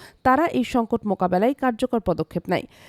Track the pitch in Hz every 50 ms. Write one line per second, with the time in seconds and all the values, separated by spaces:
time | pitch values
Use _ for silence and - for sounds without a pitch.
0 | - - - _ - 254 254 269 262 - - 262 240 - - 247 226 214 - 226
1 | - 208 190 - 185 180 185 180 208 247 285 - - 254 240 214 - 247 - 233
2 | - - 170 - 160 - - 180 - - 185 156 - - - - -